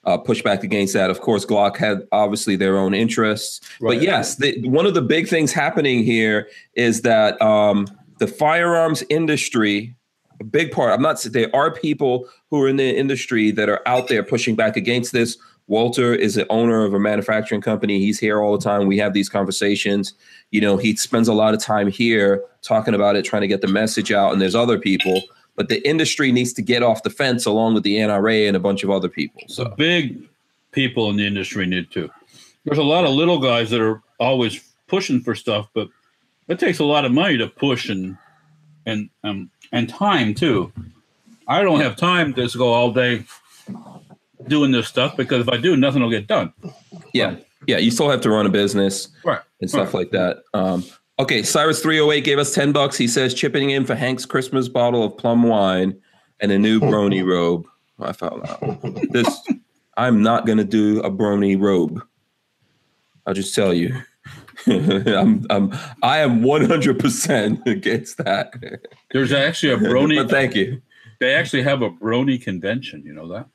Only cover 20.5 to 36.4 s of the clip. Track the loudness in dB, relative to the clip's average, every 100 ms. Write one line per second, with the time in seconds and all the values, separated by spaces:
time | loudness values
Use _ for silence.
20.5 | 0 2 2 0 -2 -2 0 2 2 2
21.5 | 0 -2 0 -2 0 0 2 2 0 -4
22.5 | _ -2 -2 0 2 2 2 0 -2 0
23.5 | -2 0 0 0 -2 0 2 2 2 0
24.5 | 2 0 0 0 0 0 -2 -2 _ _
25.5 | -8 -4 -2 0 0 0 0 0 2 0
26.5 | -6 -2 2 2 0 -4 -2 -2 0 0
27.5 | 0 2 2 0 0 0 2 2 2 2
28.5 | 2 0 -2 0 0 -2 -6 -8 -10 -16
29.5 | -10 -10 -2 0 2 -2 -10 -18 _ _
30.5 | _ _ -4 -2 -2 -2 0 -2 -4 -6
31.5 | -4 -2 -4 -4 -8 -8 -12 _ -20 -20
32.5 | _ -4 0 2 2 2 2 2 2 2
33.5 | 0 0 0 0 -2 _ _ 0 2 0
34.5 | -4 _ _ _ -4 0 -2 -2 -6 -4
35.5 | -4 -4 -8 -8 _ _ _ _ _